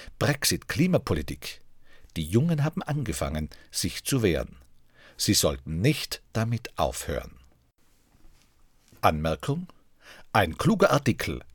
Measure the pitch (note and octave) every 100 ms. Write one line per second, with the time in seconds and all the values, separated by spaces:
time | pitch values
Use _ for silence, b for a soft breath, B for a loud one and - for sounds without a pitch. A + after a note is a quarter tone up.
0 | B - A2 C#3+ - E3 - - F#3 E3
1 | - E2+ - B1 - - - - b b
2 | b - D#2 G#2+ E3 D#3 D3 - - D3
3 | B2+ - C#2 D2+ D2+ B B - F2 -
4 | - C3+ G#2+ D2 - - - - - b
5 | b - - - E2+ C2+ - D#2+ A#2 D#3
6 | - - - A2+ A2+ A#2 - - D2 -
7 | - C2 - - - _ _ _ _ _
8 | _ _ - - _ _ _ _ _ -
9 | G2+ D#2 D#2+ D#2+ - D3+ F3+ - _ B
10 | B B - A2 F#2 - - A2+ - C#3+
11 | - - - C2 -